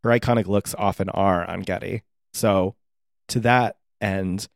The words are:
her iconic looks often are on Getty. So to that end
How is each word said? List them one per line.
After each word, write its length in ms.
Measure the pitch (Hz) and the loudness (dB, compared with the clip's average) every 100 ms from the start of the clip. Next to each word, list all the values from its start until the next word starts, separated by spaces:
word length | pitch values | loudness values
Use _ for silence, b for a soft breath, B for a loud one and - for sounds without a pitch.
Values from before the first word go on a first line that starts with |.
her 80 | 113 | 2
iconic 340 | 120 - 120 92 | 2 2 0 2
looks 260 | 101 - - | 0 -2 -2
often 320 | 101 - 95 | -2 -2 -4
are 380 | - 98 90 87 | 0 2 2 -2
on 120 | 90 | -8
Getty. 420 | 95 92 - 110 _ _ _ | -6 -6 -6 -8 _ _ _
So 420 | - 117 98 92 - _ _ _ _ _ | -2 2 2 0 -4 _ _ _ _ _
to 100 | 123 | -2
that 360 | 113 123 117 - _ _ | 2 4 2 -4 _ _
end 480 | 104 98 92 92 - | -4 -2 -2 -4 -8